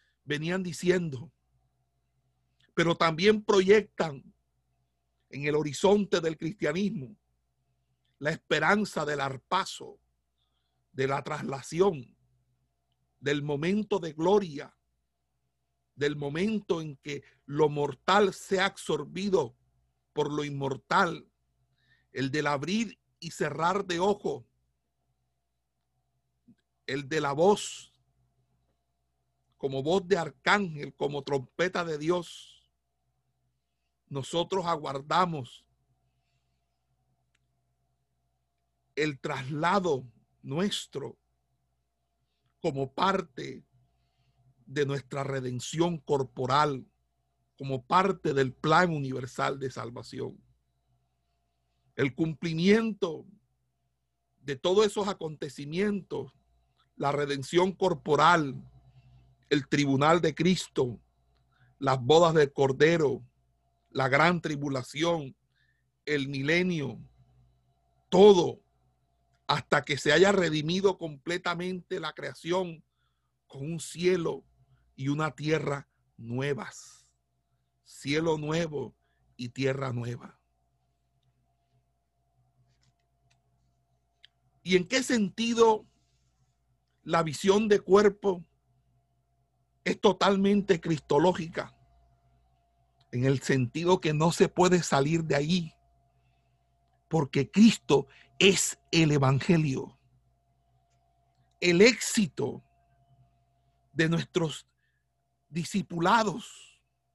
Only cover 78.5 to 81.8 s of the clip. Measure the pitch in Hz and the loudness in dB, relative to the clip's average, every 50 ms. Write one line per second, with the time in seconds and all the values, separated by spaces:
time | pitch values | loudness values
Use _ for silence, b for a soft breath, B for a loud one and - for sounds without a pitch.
78.5 | 156 165 170 160 151 127 123 107 - _ _ _ _ _ _ _ _ - 127 120 | -2 -2 -4 -4 -6 -8 -10 -10 -14 _ _ _ _ _ _ _ _ -12 -12 -10
79.5 | - - 135 131 135 135 135 131 120 120 117 120 117 - - - - _ _ _ | -6 -2 -2 -2 -2 -2 -4 -6 -6 -6 -6 -8 -10 -12 -14 -20 -20 _ _ _
80.5 | _ _ _ _ _ _ _ _ _ _ _ _ _ _ _ _ _ _ _ _ | _ _ _ _ _ _ _ _ _ _ _ _ _ _ _ _ _ _ _ _
81.5 | _ _ _ _ _ _ | _ _ _ _ _ _